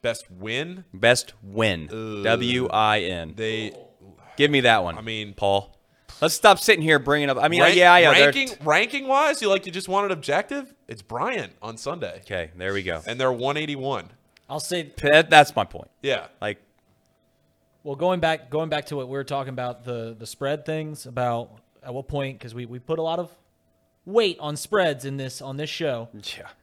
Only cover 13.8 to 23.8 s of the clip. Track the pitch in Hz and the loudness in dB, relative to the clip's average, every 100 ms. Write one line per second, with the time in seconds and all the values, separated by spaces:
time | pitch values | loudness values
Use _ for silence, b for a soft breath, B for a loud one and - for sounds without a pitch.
13.8 | 131 120 87 _ _ _ _ 151 - 180 | -6 -6 -10 _ _ _ _ -10 -6 -8
14.8 | 147 - 147 151 151 160 147 - 98 - | -8 -4 6 6 8 8 8 2 -4 -8
15.8 | - _ 139 113 80 _ 107 101 _ _ | -18 _ -4 -4 -6 _ -8 -8 _ _
16.8 | _ _ _ _ _ _ _ _ _ _ | _ _ _ _ _ _ _ _ _ _
17.8 | 151 139 180 180 160 160 123 151 160 151 | -12 -2 0 2 0 -2 -4 -4 -2 -4
18.8 | 143 143 127 135 135 139 135 127 123 123 | -4 -8 -6 -8 -6 -6 -6 -8 -8 -8
19.8 | 120 120 113 110 113 - 139 151 147 156 | -10 -10 -10 -14 -16 -8 -4 -4 -4 -6
20.8 | 156 151 - 123 123 117 120 110 _ _ | -8 -12 -12 -4 -2 -4 -6 -18 _ _
21.8 | 131 127 131 143 135 135 123 117 120 123 | -14 -12 -8 -6 -6 -8 -16 -14 -12 -14
22.8 | 123 160 160 170 175 _ _ _ _ _ | -6 -4 -2 -4 -8 _ _ _ _ _